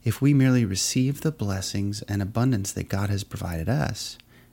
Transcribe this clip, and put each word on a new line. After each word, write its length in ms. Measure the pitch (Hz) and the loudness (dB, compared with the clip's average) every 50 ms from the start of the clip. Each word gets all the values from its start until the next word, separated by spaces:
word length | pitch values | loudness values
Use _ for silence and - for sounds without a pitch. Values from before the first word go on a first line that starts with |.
| _ | _
if 200 | 120 110 - 135 | -2 0 2 4
we 100 | 143 147 | 4 6
merely 320 | 139 131 131 127 123 117 | 6 6 6 6 4 4
receive 560 | 95 95 92 - - - 135 127 135 139 - | 2 0 -2 -2 0 0 0 0 0 -2 -2
the 100 | - 160 | -4 -4
blessings 680 | 151 - 110 101 95 95 95 - - 104 98 101 101 104 - | -2 -2 -2 -2 -2 -2 -4 -4 -4 -2 -2 -2 -4 -6 -6
and 160 | - 104 101 | -4 -2 -2
abundance 520 | 98 95 110 113 120 131 127 98 98 - | -2 -2 0 2 2 2 2 0 -2 -4
that 180 | - 98 95 - | -4 -6 -4 -2
God 220 | - 98 101 101 | -2 -2 0 0
has 120 | 101 98 101 | -2 -4 -4
provided 460 | _ - - 92 90 85 80 80 90 | _ -10 -8 -6 -6 -4 -4 -2 0
us, 480 | 80 76 71 - - - - - - - - _ - - - _ | 0 0 0 -2 -4 -6 -10 -12 -12 -16 -20 _ -20 -20 -20 _